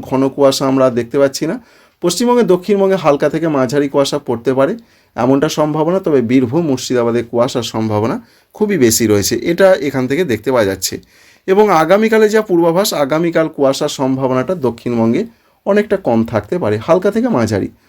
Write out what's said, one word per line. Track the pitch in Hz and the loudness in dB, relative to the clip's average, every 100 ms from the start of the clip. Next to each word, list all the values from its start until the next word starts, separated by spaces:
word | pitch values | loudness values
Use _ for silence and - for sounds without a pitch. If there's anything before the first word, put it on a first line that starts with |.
ঘন | - 131 135 | -2 -2 0
কুয়াশা | 135 139 135 139 | 2 2 2 0
আমরা | 135 131 120 | 2 2 0
দেখতে | 117 143 | -2 0
পাচ্ছি | 139 139 156 | 0 0 -6
না। | 240 - _ _ _ | -6 -12 _ _ _
পশ্চিমবঙ্গে, | 175 175 240 240 190 | -4 0 0 2 2
দক্ষিণবঙ্গে | 180 180 202 196 190 | 0 0 0 2 2
হালকা | 151 143 147 | 2 2 0
থেকে | 160 165 | -2 -2
মাঝারি | 143 127 143 143 | 0 0 0 0
কুয়াশা | 143 139 147 - | 0 -2 -4 -4
পড়তে | 117 135 | -4 -2
পারে | 131 139 226 - _ _ - | 0 0 -2 -14 _ _ -2
এমনটা | 123 139 151 | 0 2 0
সম্ভাবনা, | - 151 151 156 185 | -2 -2 0 0 -2
তবে | 190 139 113 | 0 0 2
বীরভূম, | 131 123 147 165 | 0 2 -2 -2
মুর্শিদাবাদে | 127 - 123 117 117 | -4 -2 -2 0 -2
কুয়াশার | 117 117 123 131 110 | -2 -2 -2 -2 -6
সম্ভাবনা | 113 110 107 113 214 - _ _ - | -4 -2 -2 -2 -4 -10 _ _ -4
খুবই | 208 190 | -2 2
বেশি | 117 113 113 | 2 2 2
রয়েছে, | 104 98 120 - | 2 0 -2 -2
এটা | 170 190 190 143 | 2 4 4 0
এখান | 131 127 | -4 -2
থেকে | 143 180 | -2 -2
দেখতে | 107 135 | -4 0
পাওয়া | 127 98 | 0 0
যাচ্ছে। | 92 - 104 - _ _ _ - | -2 -8 -10 -16 _ _ _ -2
এবং | 190 214 165 | 2 4 2
আগামীকালে | 160 196 220 220 214 | 4 2 4 2 4
যা | 220 214 | 2 0
পূর্বাভাস, | 175 170 170 208 165 | 2 2 0 -2 -2
আগামীকাল | 139 156 170 165 160 | -2 0 0 0 -2
কুয়াশার | - 135 135 151 - | 0 -2 0 -4 -2
সম্ভাবনাটা | 135 131 135 127 127 185 123 | -4 -2 0 -2 -2 -4 -4
দক্ষিণবঙ্গে | 117 123 117 113 131 226 - _ _ - | -4 -4 0 0 0 -4 -12 _ _ -2
অনেকটা | 208 208 196 147 | 0 0 -2 0
কম | 117 113 | 0 0
থাকতে | 113 - 180 | -4 -4 -4
পারে, | 120 107 - | -2 -2 0
হালকা | 180 202 | 0 2
থেকে | 226 247 | -2 0
মাঝারি। | 135 107 101 - - | 0 0 -2 -4 -10